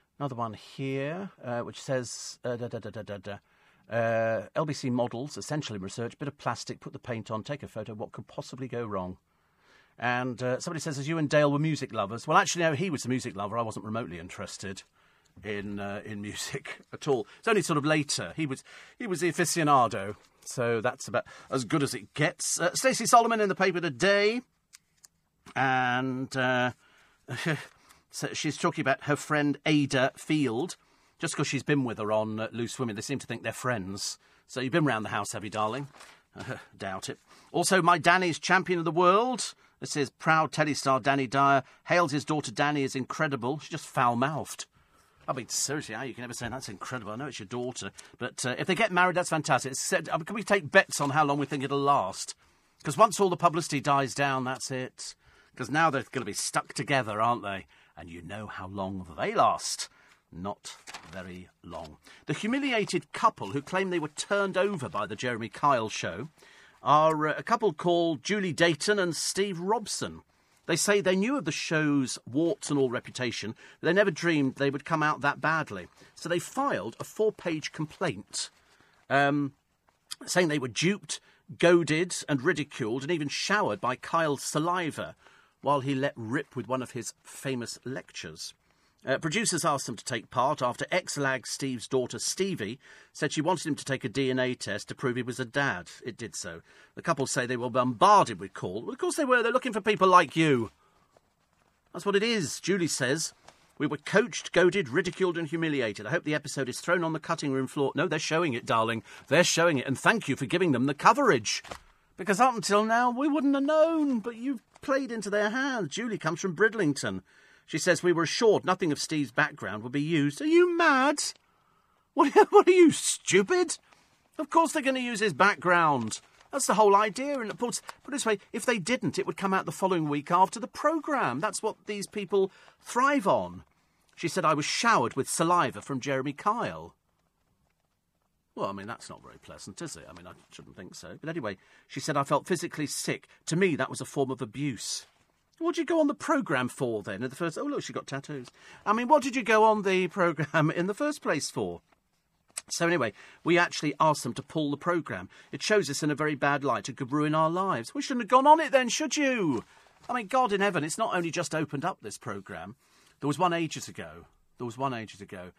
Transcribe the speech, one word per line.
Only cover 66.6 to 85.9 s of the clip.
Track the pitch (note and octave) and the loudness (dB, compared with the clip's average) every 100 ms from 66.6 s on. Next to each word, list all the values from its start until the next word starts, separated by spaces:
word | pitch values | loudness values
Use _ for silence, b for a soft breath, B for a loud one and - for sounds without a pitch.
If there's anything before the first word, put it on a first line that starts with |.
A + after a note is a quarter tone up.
| B B | B B
are, | - D3 D#3 D#3 D3+ | 4 6 6 4 0
uh, | D3 | -2
a | |
couple | G3 A3+ A3 | -2 0 0
called | D3+ F3 E3+ E3+ D3+ | 0 2 2 2 0
Julie | - G#3 F#3+ | -2 -2 0
Dayton | C#3+ E3+ D#3+ - G#3 | 2 2 2 0 0
and | F3+ D3+ | 0 -2
Steve | - - G3+ E3+ | -4 -2 -2 -2
Robson. | F3+ A#3 G#3+ - G2 D#2+ - b b b - | -2 -2 -2 -6 -8 -10 -20 b b b -2
They | D#3+ | 0
say | - G3+ | 2 2
they | F#3+ F#3+ | 4 2
knew | G#3+ C#4+ | 2 0
of | D#3+ | -2
the | |
show's | - - D#3+ D3+ C#3+ B2 - - | -4 -2 0 2 2 0 -4 -6
warts | B2 E3 - - | 0 0 0 -2
and | D3 | 0
all | C3 | 0
reputation, | A#2 - A2 B2 - G#2 - B B | -2 -6 -6 -4 -4 -8 -10 B B
but | D3+ | 0
they | |
never | F3+ G#3 | 4 2
dreamed | D#3 E3+ D#3 C3+ - | 2 0 2 2 0
they | C#3 | -2
would | C3+ | -2
come | - E3 | -2 0
out | D3+ C#3+ | 0 0
that | C#3 C3+ | -2 0
badly. | D3+ D#3+ D3 G2 F2 _ B - | 0 -2 -2 -8 -12 _ B -12
So | E3 | -4
they | F3 | -2
filed | - - C#4 D3 G2 - | -2 -2 -2 -2 -6 -10
a | - | -10
four-page | - G#3+ - F3+ D#3 - | 0 0 0 -4 -4 -6
complaint, | - D#3 - F3+ G2 - - - _ b b b b b | -8 -8 -4 -4 -4 -8 -8 -8 _ b b b b b
um, | C3+ C#3+ C#3+ C#3+ - _ _ _ _ - - - | 2 4 2 -2 -6 _ _ _ _ -18 -14 -2
saying | E3+ F3 | 2 2
they | D3 | 2
were | B2+ | -2
duped, | G#2+ E3 G3+ - - b b b - | 0 0 0 -4 -12 b b b 2
goaded | E3+ F3 D3+ D#3 F3+ - - | 6 6 6 0 0 -4 -2
and | C#3+ | 0
ridiculed | C3+ D#3+ D3 - B2 B2+ | 2 0 -2 -4 -4 -2
and | C#3 | -2
even | E3+ D3 | -2 -2
showered | - - G3+ G3 F3+ | -4 -2 0 0 0
by | A#2+ B2+ | -4 -4
Kyle's | - E3 D#3+ C#3 | -2 0 2 0
saliva | - D#3 D#3+ F3+ E3 - E2 - b b b b | -2 -2 0 -2 -4 -6 -10 -12 b b b b
while | B2+ C#3+ | -2 0
he | C3 | 0